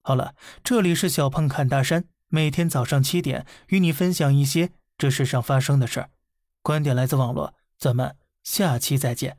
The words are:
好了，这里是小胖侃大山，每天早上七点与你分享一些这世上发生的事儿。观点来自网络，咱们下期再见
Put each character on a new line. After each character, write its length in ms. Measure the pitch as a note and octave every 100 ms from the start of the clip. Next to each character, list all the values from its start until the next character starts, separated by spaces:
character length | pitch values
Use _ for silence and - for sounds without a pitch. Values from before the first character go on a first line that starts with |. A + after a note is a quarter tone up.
好 140 | - C3
了， 200 | - - - -
这 180 | - B3
里 140 | F3+ E3+
是 140 | F#3+
小 200 | - C#3
胖 180 | D3 D3+
侃 200 | C#3 C3+
大 160 | C#3
山， 220 | C3+ E3+ - _ _
每 200 | D#3 D3+
天 200 | C#3+ E3+
早 140 | C3+
上 200 | A#2+ C#3+
七 180 | C3+ F3
点 240 | C#3+ - - - _
与 120 | F#3+
你 120 | F3
分 220 | D3 F3+
享 200 | F3 C#3+
一 100 | C#3
些 280 | C#3 E3 F3 - _ -
这 120 | C#3+
世 160 | C3 C3
上 180 | C3
发 160 | - C3+
生 200 | C3 C#3
的 60 | A#2+
事 140 | -
儿。 100 | - _ _ _ _ _
观 200 | - D3+
点 140 | D3 B2
来 100 | B2+
自 100 | C#3
网 180 | B2
络， 200 | C3 D2 _ _ _
咱 180 | C#3 A#2+
们 200 | C3+ - _ _
下 360 | - - F#3 A#2+
期 180 | - C3+
再 160 | C3+
见 240 | A#2+ -